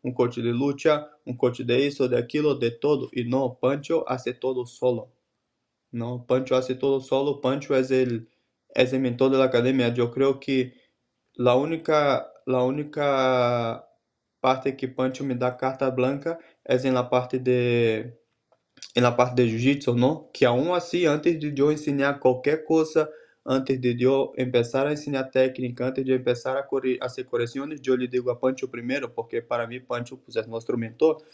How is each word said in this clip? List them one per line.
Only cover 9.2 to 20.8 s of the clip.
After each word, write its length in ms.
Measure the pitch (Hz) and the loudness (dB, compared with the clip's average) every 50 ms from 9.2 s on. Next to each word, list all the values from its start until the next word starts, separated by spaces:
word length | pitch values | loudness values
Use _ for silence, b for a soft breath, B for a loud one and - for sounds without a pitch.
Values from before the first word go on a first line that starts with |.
| 131 135 | 2 4
de 60 | 135 131 | 4 4
la 80 | 131 | 4
academia. 460 | 127 127 120 120 131 131 131 120 120 | 4 4 2 2 2 2 2 0 0
Yo 200 | 120 123 117 117 | 0 0 0 0
creo 260 | - 131 135 139 135 135 | 0 2 2 2 0 -2
que 360 | - 139 135 131 123 123 b b b b _ _ _ _ _ _ _ _ _ | -2 -2 0 0 -2 -2 b b b b _ _ _ _ _ _ _ _ _
la 220 | - 120 123 120 | 0 2 4 4
única, 760 | 131 147 160 165 156 - - 156 151 147 139 131 - - - - - - | 4 2 0 -4 -4 0 2 2 4 4 4 2 0 -2 -6 -16 -10 -4
la 160 | 127 127 127 | -2 0 2
única 1200 | 127 131 139 147 147 147 - 151 143 143 135 135 131 131 127 127 123 120 120 120 117 113 113 - - _ _ _ _ _ _ _ _ _ _ _ | 2 0 0 -4 -6 -6 -4 -2 0 2 2 2 2 2 4 2 2 2 0 0 -2 -4 -6 -8 -12 _ _ _ _ _ _ _ _ _ _ _
parte 380 | - 127 131 127 - 139 135 | 0 0 0 0 -2 -4 -4
que 100 | - 135 | -4 -6
Pancho 380 | 123 120 - 131 131 131 - 139 | -6 -4 -2 -2 -2 -4 -4 -6
me 100 | 135 123 | -6 -4
da 220 | 123 127 123 123 | -2 -2 -4 -2
carta 340 | - 135 131 131 - 139 131 | -2 -4 -4 -2 -2 -2 -2
blanca 480 | 123 127 123 131 143 143 - 165 165 165 B B B _ - | 0 0 0 0 0 -2 -6 -6 -8 -8 B B B _ -2
es 200 | - 131 127 131 | 0 0 2 2
en 100 | 131 131 | 2 0
la 160 | 123 123 123 | 0 0 2
parte 300 | 127 123 123 - - 131 | 0 0 0 -2 -4 -2
de, 800 | 127 127 123 123 120 123 120 120 117 113 110 107 120 123 - _ _ _ _ _ _ _ _ _ _ _ _ _ - - - | 0 2 2 2 2 2 2 2 2 2 0 -2 -4 -10 -14 _ _ _ _ _ _ _ _ _ _ _ _ _ -14 -4 0
en 80 | 123 | 2
la 140 | 123 123 120 | 2 4 4
parte 260 | 127 123 123 120 127 | 4 2 4 4 2
de 60 | 123 113 | 2 2
jiu-jitsu, 480 | 113 113 123 139 143 143 - 127 120 | 2 0 2 0 0 0 0 0 2
¿no? 340 | 120 127 139 160 156 - - | 4 2 2 2 -2 -8 -10
Que 140 | - - 135 | 0 2 4
aún 220 | 120 120 127 147 175 | 4 4 2 0 0
así, 380 | 180 175 | 0 -2